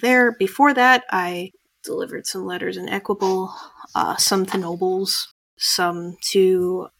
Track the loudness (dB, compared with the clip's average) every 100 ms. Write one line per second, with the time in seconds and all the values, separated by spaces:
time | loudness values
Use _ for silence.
0 | 2 4 4 2 -2 4 4 6 6 4
1 | 2 -2 -2 -4 -8 _ _ _ -8 -6
2 | -6 -8 -10 -8 -8 -6 -6 -8 -6 -6
3 | -4 -2 0 0 -4 -10 -18 -20 -6 -2
4 | -2 0 0 0 0 -4 -6 -2 -2 0
5 | -2 -4 -6 _ _ _ -2 0 0 -2
6 | -8 -8 0 4 6 4 2 -2 -8 _